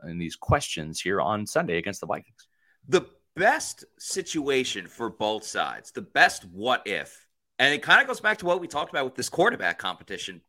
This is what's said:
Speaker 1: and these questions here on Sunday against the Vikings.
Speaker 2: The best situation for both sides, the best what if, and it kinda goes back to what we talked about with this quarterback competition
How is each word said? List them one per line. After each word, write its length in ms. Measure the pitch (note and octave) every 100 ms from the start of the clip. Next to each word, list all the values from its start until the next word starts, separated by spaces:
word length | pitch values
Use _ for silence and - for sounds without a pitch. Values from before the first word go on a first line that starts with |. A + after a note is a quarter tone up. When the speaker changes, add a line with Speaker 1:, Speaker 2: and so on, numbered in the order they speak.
Speaker 1:
and 200 | E2 E2+
these 140 | E2 -
questions 640 | - D3 - - D#2 D#2
here 180 | F2+ F#2+
on 280 | D2 G#2+ G#2
Sunday 300 | D#3 E3+ E2+
against 200 | F#2 G2
the 60 | E2+
Vikings. 420 | D2 - _ _ _ _ _ -
Speaker 2:
The 140 | F3 - _ _ -
best 500 | G3+ D4+ - - - _
situation 880 | - - E3+ D#3+ C#3 C3+ B2+ G2+ E2+
for 220 | - A#2
both 340 | - G#2+ A2 -
sides, 460 | G2+ D2 A1 -
the 100 | -
best 440 | G2 C#3 F3 - G2
what 380 | F2+ A2+ B2 -
if, 400 | F2+ C#2 - _ _ _ -
and 140 | C3+
it 100 | C#3+
kinda 220 | - G3 C4+
goes 140 | A#3+
back 180 | G#3+ G#3+
to 60 | F3
what 140 | F3+
we 60 | F3
talked 240 | D3 D3
about 140 | C#3+ C3
with 100 | B2+
this 140 | A#2+
quarterback 480 | - B2 - F2 E2+
competition 640 | F#2+ F2 - F#2 - F2